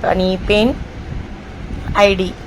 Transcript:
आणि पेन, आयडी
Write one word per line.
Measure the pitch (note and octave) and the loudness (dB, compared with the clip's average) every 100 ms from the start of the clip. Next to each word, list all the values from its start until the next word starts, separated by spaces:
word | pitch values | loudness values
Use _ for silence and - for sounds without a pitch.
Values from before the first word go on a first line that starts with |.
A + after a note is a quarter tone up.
आणि | - F#3 F#3 F#3 - | 2 2 2 0 2
पेन, | G#3 A3+ - - - - - - - - - - - - - | 4 4 0 -8 -12 -8 -8 -8 -12 -14 -12 -10 -8 -2 4
आयडी | G3+ F#3+ F#3 - | 4 4 0 -4